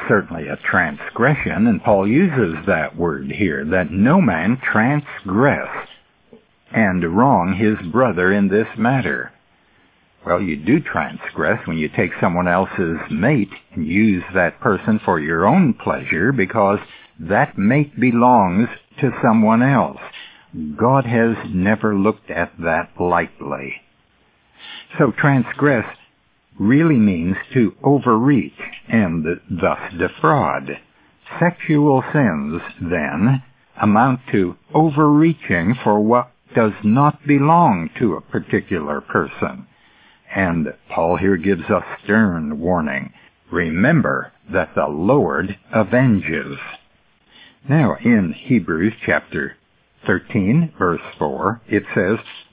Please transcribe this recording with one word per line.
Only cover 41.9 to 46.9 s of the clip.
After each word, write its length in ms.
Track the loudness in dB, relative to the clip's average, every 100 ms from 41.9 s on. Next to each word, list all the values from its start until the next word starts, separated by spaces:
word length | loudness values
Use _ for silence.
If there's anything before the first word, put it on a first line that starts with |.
| -10
stern 560 | -2 2 2 0 -6 -4
warning. 540 | -2 -2 -2 -6 -10 -16 _ _ _
"Remember 840 | -4 -2 0 2 2 0 -2 -8 _ -6
that 260 | -4 -2 -2
the 120 | -2
Lord 720 | 0 2 2 2 -2 -4 -8 _
avenges." 840 | -2 0 2 2 2 0 -6 -8 -12 -16 -18 _